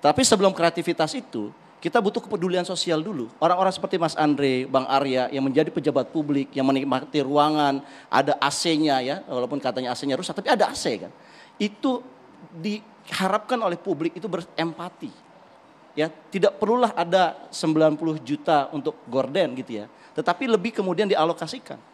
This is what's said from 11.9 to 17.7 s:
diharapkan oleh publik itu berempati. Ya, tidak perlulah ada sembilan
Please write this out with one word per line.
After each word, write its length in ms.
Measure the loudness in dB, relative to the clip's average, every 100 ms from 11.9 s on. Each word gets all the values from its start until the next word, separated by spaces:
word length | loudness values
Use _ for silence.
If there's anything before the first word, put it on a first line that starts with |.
| -2 -6 -20 -20 -20 -20
diharapkan 1040 | -10 -8 -8 -10 -20 -12 -4 0 0 -2 -2
oleh 240 | -2 -4
publik 320 | -4 -2 -2
itu 160 | -4 -8
berempati. 800 | -8 -8 -6 -4 -4 -14 -12 -16 -16 -20 -20 -20 -20 -20 -20 -16 -4
Ya, 160 | -4 -4 -8
tidak 320 | 2 2 2
perlulah 320 | 2 4 4
ada 560 | 2 2 4 4 0 -14
sembilan 480 | -4 0